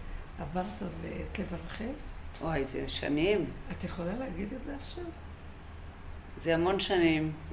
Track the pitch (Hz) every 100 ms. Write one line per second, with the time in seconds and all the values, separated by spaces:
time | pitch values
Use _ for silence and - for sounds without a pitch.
0 | - - - - 147 180 202 - 185 160
1 | 165 165 160 - 185 170 170 - 233 294
2 | - - - - 160 151 131 139 135 -
3 | - 147 185 208 151 - - 180 185 180
4 | 175 233 262 175 202 262 294 285 - 349
5 | 339 - - - - - - - - -
6 | - - - - 160 165 175 196 190 185
7 | 165 156 156 151 -